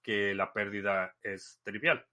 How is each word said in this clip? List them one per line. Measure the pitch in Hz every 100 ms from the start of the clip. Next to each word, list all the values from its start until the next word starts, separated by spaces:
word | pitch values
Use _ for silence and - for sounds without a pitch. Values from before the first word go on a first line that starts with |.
que | - 104 101
la | 98 95
pérdida | 107 101 104 98 98 92 -
es | 107 95 - -
trivial, | - 104 151 156 -